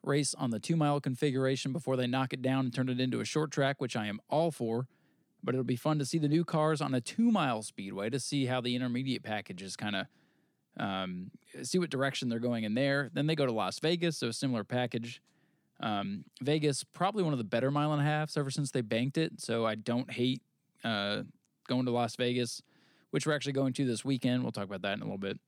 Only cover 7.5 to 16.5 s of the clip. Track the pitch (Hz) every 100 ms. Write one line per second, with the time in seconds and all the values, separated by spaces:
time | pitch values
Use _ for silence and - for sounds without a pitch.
7.5 | 113 107 - 98 98 104 131 - 143 127
8.5 | 127 120 123 127 120 131 123 - 107 95
9.5 | 90 95 - 107 98 95 _ _ _ _
10.5 | _ _ - 104 95 92 90 92 - _
11.5 | - 131 185 170 170 135 127 127 117 120
12.5 | 117 107 110 139 139 139 - 147 160 135
13.5 | 110 110 - 156 175 170 151 120 117 135
14.5 | 120 101 123 127 120 117 - _ _ _
15.5 | _ _ _ 113 101 98 101 - - 127